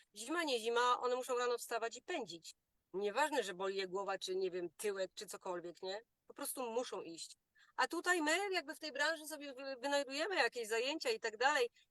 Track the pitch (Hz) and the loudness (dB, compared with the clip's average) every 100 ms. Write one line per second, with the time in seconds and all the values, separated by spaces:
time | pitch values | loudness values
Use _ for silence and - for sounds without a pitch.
0 | _ 202 233 330 320 247 220 233 247 247 | _ -10 -4 0 2 0 2 4 6 4
1 | 247 247 247 247 247 240 - 233 226 247 | 2 0 0 0 0 0 -2 -2 -2 -6
2 | - 349 208 165 - - _ _ _ 185 | -4 -4 -4 -10 -14 -20 _ _ _ -2
3 | 208 208 302 285 196 180 190 196 185 180 | 0 4 2 2 0 -2 -2 -2 -2 -2
4 | 196 190 - 185 190 180 175 - 214 196 | -2 -2 -2 0 0 -2 -4 -4 -4 -2
5 | 185 - 196 196 196 175 170 - 190 202 | -2 -6 -12 -8 -6 -6 -6 -8 -6 -6
6 | - _ - - 277 - 247 226 247 196 | -8 _ -18 -8 -6 -4 -2 -2 -2 -4
7 | - 233 - - _ _ _ - 269 330 | -8 -10 -12 -16 _ _ _ 0 0 2
8 | 349 359 302 339 403 370 285 302 311 269 | 2 4 4 2 2 0 -2 -6 -6 0
9 | 294 330 302 302 285 254 277 269 269 285 | 0 0 -4 -10 -8 -8 -8 -4 0 2
10 | 269 269 - - 233 240 220 226 254 311 | 2 0 0 4 2 2 -2 0 0 0
11 | 269 220 226 214 254 294 240 _ _ | 0 0 -2 2 4 4 2 _ _